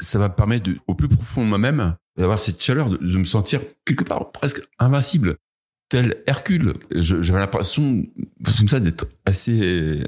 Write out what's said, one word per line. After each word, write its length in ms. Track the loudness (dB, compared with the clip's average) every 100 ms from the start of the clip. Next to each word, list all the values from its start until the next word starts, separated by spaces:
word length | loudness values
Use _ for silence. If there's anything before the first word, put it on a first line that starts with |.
ça 180 | -4 0
va 100 | 0
me 60 |
permettre 300 | 0 0 0
de, 140 | -2 -4 -4
au 80 | -2
plus 100 | 2
profond 380 | 0 0 -2
de 40 | 0
moi-même, 440 | 2 2 0 -2 -4 _ -2
d'avoir 220 | 0 0
cette 200 | -2 -2
chaleur, 300 | -2 0 0
de, 60 | -2
de 200 | 0 0
me 60 |
sentir 380 | 0 0 0 -4 -6 -8
quelque 180 | -4 -2
part 300 | -2 -4 -6
presque 300 | -6 -4 -4 -8 0
invincible, 560 | 2 2 2 0 0 -2 _ _ _ _ -4
tel 360 | 0 0 0 -2
Hercule. 480 | -2 0 0 0 -2 -4
Je, 320 | -2 0 2
j'avais 160 | 2 2
l'impression, 680 | 2 -2 -2 0 0 0 -2 -8 -14 -6 -2 2
comme 100 | 4
ça, 120 | 4
d'être 260 | 2 -2 -6 -6
assez 760 | -2 0 0 0 2 0 0 -2